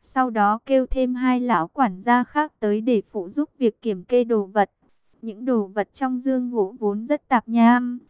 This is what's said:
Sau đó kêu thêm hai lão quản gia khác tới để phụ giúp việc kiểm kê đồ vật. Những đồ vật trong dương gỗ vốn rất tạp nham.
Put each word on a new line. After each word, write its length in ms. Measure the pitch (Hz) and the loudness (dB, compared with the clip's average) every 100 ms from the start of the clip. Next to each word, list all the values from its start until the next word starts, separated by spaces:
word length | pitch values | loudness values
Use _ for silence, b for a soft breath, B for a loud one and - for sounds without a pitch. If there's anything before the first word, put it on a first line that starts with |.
Sau 280 | - 262 254 | -4 -2 0
đó 280 | 220 202 220 - | 2 0 0 0
kêu 200 | 269 254 | 0 2
thêm 280 | 262 254 | -2 -2
hai 260 | 247 254 247 | 0 0 0
lão 280 | 247 185 165 | 0 -2 -2
quản 320 | - 240 185 | -2 -2 -2
gia 240 | 220 247 | 2 2
khác 280 | 247 294 302 _ | 2 -4 -4 _
tới 200 | 208 208 | -2 0
để 220 | 226 226 - | 0 0 -2
phụ 180 | 214 180 | -10 -6
giúp 220 | 254 302 _ | -6 -6 _
việc 240 | 240 - | -2 -2
kiểm 220 | 226 190 | -6 -6
kê 200 | 180 247 | 0 0
đồ 200 | 233 226 | 2 0
vật. 260 | 190 214 285 _ _ _ _ _ | 0 0 0 _ _ _ _ _
Những 220 | 226 202 | -14 -8
đồ 220 | 254 240 196 | -2 -2 -2
vật 220 | 208 190 | -6 -6
trong 280 | - 262 254 | -6 -6 -4
dương 300 | 269 254 247 | -2 -2 -2
gỗ 240 | 240 190 254 | -2 -2 -2
vốn 280 | 208 208 240 | -4 -4 -4
rất 220 | 294 _ | -4 _
tạp 200 | 247 233 | -2 0
nham. 500 | 233 233 247 247 247 | 4 4 4 0 -8